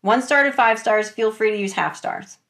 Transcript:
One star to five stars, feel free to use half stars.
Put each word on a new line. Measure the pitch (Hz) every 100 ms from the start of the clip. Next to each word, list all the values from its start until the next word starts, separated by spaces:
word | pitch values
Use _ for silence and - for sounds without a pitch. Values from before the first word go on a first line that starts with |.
One | 196 240
star | 254 285
to | 277
five | 269 233 220
stars, | - 214 214
feel | - 220
free | 214 214
to | 214
use | 196
half | 196 156 -
stars. | - - - -